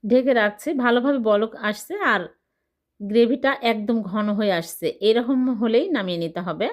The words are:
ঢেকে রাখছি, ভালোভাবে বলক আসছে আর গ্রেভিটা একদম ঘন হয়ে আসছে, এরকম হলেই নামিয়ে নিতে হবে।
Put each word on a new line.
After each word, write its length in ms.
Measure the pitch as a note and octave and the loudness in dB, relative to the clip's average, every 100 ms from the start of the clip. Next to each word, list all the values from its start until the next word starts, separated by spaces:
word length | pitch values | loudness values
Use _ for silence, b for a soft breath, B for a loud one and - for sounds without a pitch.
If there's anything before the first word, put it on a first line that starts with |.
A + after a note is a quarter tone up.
ঢেকে 280 | G#3+ B3 C4 B3 | 2 2 4 2
রাখছি, 280 | G#3 G#3 - D4 | 2 -2 -4 0
ভালোভাবে 360 | A#3+ A#3+ B3+ C#4+ A3 | 2 2 2 0 2
বলক 240 | G#3 A3 - G#3+ | 2 0 -4 -6
আসছে 260 | G#3 - G4 F4 | -6 -8 -4 0
আর 80 | G#3 E3 _ _ _ _ _ _ _ | 0 -2 _ _ _ _ _ _ _
গ্রেভিটা 500 | G3+ G#3+ A#3 C4+ C4+ C#4 A#3 | -2 2 4 4 0 0 0
একদম 240 | A3 G#3 A#3 F#3+ | -2 0 -2 -2
ঘন 160 | G#3 G#3 G#3 | -2 -2 0
হয়ে 140 | G#3 F3 | 0 0
আসছে, 260 | E3 - E3 - G#3 | -4 -6 -6 0 2
এরকম 300 | A3+ A#3+ C4+ B3+ A#3 | 2 2 0 0 0
হলেই 260 | A#3 A3+ F#4+ C#4+ | 2 2 2 -2
নামিয়ে 240 | F#3+ E3+ | -2 -4
নিতে 160 | E3 E3+ F3+ | -4 -6 -6
হবে। 200 | D#3 A3 | -4 -4